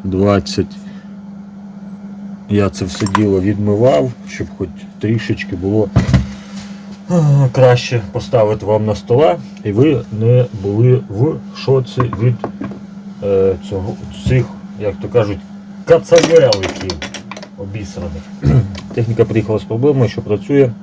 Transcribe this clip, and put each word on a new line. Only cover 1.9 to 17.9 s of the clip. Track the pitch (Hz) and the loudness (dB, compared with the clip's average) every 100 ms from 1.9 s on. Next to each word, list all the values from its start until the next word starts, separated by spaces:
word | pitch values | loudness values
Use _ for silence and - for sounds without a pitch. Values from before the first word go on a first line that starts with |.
| - - - - - - | -14 -14 -14 -14 -14 -2
я | 104 98 | 0 0
це | - 95 | -2 -6
все | - 104 98 | -4 -2 0
діло | 107 95 | 2 2
відмивав, | 95 101 104 104 123 143 131 117 - | 2 0 0 4 4 4 0 -4 -14
щоб | - - - | -10 -10 -8
хоч | 92 - - - | -10 -10 -18 -6
трішечки | 107 117 - 104 98 92 | -2 -2 -2 -4 -4 -4
було, | 95 107 101 - - - - - - - - - - - - | 0 0 2 0 4 4 4 -10 -14 -14 -14 -16 -16 -16 0
е, | 175 151 143 135 | 2 4 4 4
краще | 135 127 123 - 120 101 | 6 6 6 2 -4 -4
поставити | - - - 107 104 98 | -8 0 2 2 2 0
вам | 107 107 | 0 0
на | 101 | -2
стола, | - 120 165 175 - - | 2 4 4 2 -6 -8
і | 107 | -4
ви | 101 151 131 - 107 | 4 4 4 -2 -2
не | 113 123 120 107 | 4 4 4 -2
були | 98 104 123 127 101 | -2 2 4 4 0
в | 101 143 - - - | 0 0 0 -8 -8
шоці | - 135 127 - | 0 0 0 -2
від, | 117 92 117 120 - - - - - - - - | -2 0 0 0 -6 -8 -10 -10 -14 -16 -16 -8
е, | 101 98 95 92 - | 0 2 2 0 -4
цього, | 98 95 - - - 123 | -6 -6 -8 -10 -6 0
цих, | 127 117 - - 104 | 2 0 -6 -14 -6
як | 101 98 | -6 -4
то | 101 | 0
кажуть, | 120 104 98 - - - - - | 0 0 -4 -10 -18 -16 -14 4
кацавеликів. | 494 - 508 480 494 508 - 95 - 92 78 - - - - - - | 4 6 4 8 6 6 4 -2 -6 -8 -8 -10 -14 -14 -16 -18 -14
Обісраний. | 101 107 98 | -10 -10 -10